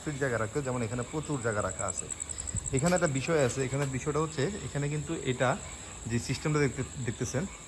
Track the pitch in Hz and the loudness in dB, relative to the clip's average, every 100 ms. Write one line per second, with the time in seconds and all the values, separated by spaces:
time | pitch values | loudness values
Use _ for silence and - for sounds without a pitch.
0 | 160 139 139 113 110 147 131 123 113 123 | 0 0 2 2 0 0 0 0 0 -2
1 | 117 156 147 143 117 104 95 - 101 - | -2 -4 -2 0 0 0 0 -2 -4 -4
2 | - - - - - - - 135 165 180 | -6 -8 -6 -6 -4 -4 0 2 4 4
3 | 170 135 131 160 127 131 131 135 143 131 | 4 2 2 4 4 2 0 0 0 0
4 | 151 139 156 143 151 208 135 143 147 151 | 0 0 0 0 0 -2 -4 -2 0 -2
5 | 143 165 135 123 127 208 - - - - | -2 -2 0 2 2 2 -4 -12 -12 -10
6 | - 117 - 131 160 151 139 131 123 147 | -2 0 0 0 2 4 4 2 -4 -4
7 | 120 117 120 127 196 - | -4 -2 -2 -2 -2 -6